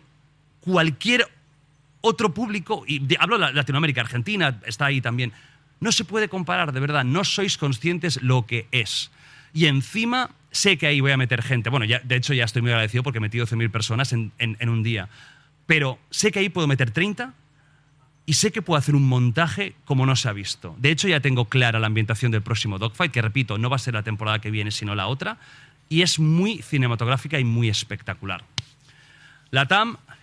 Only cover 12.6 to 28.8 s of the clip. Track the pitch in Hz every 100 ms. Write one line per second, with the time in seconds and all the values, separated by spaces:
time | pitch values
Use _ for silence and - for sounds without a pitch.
12.6 | 120 117 107 120 127 113 107 113 117 117
13.6 | 113 110 - 117 139 117 107 - 113 104
14.6 | 117 113 110 107 95 - - - _ _
15.6 | - 160 135 - - - 208 202 196 180
16.6 | 147 135 120 160 202 202 254 - _ _
17.6 | _ _ _ _ _ _ - 143 208 226
18.6 | 180 151 139 143 135 127 123 131 165 196
19.6 | 196 - - 131 131 127 120 101 95 -
20.6 | 87 80 131 160 196 151 139 123 113 131
21.6 | 120 113 110 110 107 110 120 110 104 110
22.6 | 107 95 107 - 170 123 110 131 123 104
23.6 | 123 135 123 107 107 104 107 107 107 107
24.6 | 104 104 104 104 95 135 190 226 - -
25.6 | - _ - 160 175 156 156 165 202 202
26.6 | - 147 123 113 117 135 143 147 120 117
27.6 | 113 101 - 101 - 90 98 87 - -
28.6 | - _